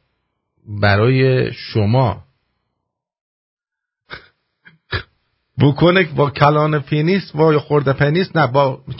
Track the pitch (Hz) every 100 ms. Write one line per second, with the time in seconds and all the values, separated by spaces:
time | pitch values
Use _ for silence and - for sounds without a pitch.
0 | _ _ _ _ _ _ - 104 104 101
1 | 117 131 131 127 117 123 - 113 104 127
2 | 123 92 - _ _ _ _ _ _ _
3 | _ _ _ _ _ _ _ _ _ _
4 | - - _ _ _ _ - _ - -
5 | - _ _ _ _ - 139 139 165 185
6 | 170 139 143 - 147 151 151 151 139 151
7 | 160 196 - 151 160 151 - 147 139 131
8 | 147 165 185 165 131 139 139 127 -